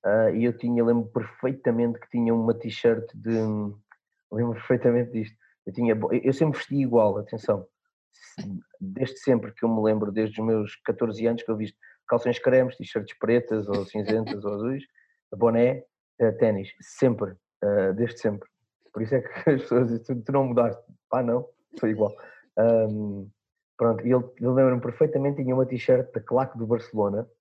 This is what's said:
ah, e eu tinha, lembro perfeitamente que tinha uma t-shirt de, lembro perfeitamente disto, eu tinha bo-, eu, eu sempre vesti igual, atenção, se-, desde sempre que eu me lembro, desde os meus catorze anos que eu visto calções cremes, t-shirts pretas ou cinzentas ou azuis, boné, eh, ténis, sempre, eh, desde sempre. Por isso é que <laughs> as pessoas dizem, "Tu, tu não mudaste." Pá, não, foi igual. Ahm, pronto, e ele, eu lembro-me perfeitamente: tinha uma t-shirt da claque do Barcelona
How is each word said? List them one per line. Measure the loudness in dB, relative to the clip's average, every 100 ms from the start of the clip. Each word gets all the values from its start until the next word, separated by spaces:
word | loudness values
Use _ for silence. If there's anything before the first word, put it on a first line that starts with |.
| 2
ah, | 2 2
e | 2 -2
eu | -2
tinha, | -2 2 2
lembro | 2 0
perfeitamente | -6 -8 -6 -6 -2 -2 0 0 -2
que | -6
tinha | -2 2
uma | 2 2
t-shirt | -2 -4 0 2 2 -4 -10
de, | -2 -2 0 -2 -6 -10 _ _ _ _ _
lembro | -4 -4
perfeitamente | -4 -2 2 4 2 0
disto, | -4 -8 _ _ _ -12
eu |
tinha | -2 0 2
bo-, | 0
eu, | 0
eu | 0
sempre | 2 0 0
vesti | -4 -2
igual, | 2 4 4 0
atenção, | -6 -6 -2 -2 -4 _ _ _ _
se-, | _ -18 -12 -10 -12 _ _
desde | -10 -6 -6 -4
sempre | 0 0 0
que | -4 -2
eu |
me | 0
lembro, | 2 0 -2
desde | -2 -4 -2
os | 0
meus | 0 -2 -6 -6
catorze | -2 -2 0 -2
anos | -2
que | -4
eu | -6
visto | -6 _ -20 _ -2
calções | 0 0 0
cremes, | 4 4 2 -4
t-shirts | -8 -8 -8 -6
pretas | 2 2 2 -4 -2
ou | -4 -4
cinzentas | -6 -2 -2 -2 -6 -6
ou |
azuis, | -4 -4 -6 -10 _ _ _ _ 0
boné, | 2 4 2 0 -10 _ _ 0
eh, | 0
ténis, | 4 0 0 -6 -16
sempre, | -20 0 0 2 -4 -8 _ _
eh, | 0 2 2
desde | 0 -2 -2
sempre. | -4 -4 -12 _ _ _ _
Por | -8
isso | -2 -2
é |
que | -2
<laughs> | -2 0
as | 0
pessoas | 2 2 2
dizem, | -2 -4 -6
"Tu, |
tu | 0
não | 0 2
mudaste." | 2 0 -2 -16 -20 _
Pá, | -2
não, | 0 -2 -4 _ _ -4
foi | -4
igual. | 0 -2 -2 -20 -20 _ 0
Ahm, | 4 4 2 -2 -6 -8 -12 _ _ _ _ -2
pronto, | 0 0 2
e |
ele, | 2 0 -4
eu | 0
lembro-me | 4 4 4
perfeitamente: | -4 0 0 2 -2 -2
tinha | -2 0
uma | 0
t-shirt | 0 2 2 2
da | -8
claque | -2 0 0 -6
do | -2
Barcelona | -2 -2 -2 0 -2 -8 _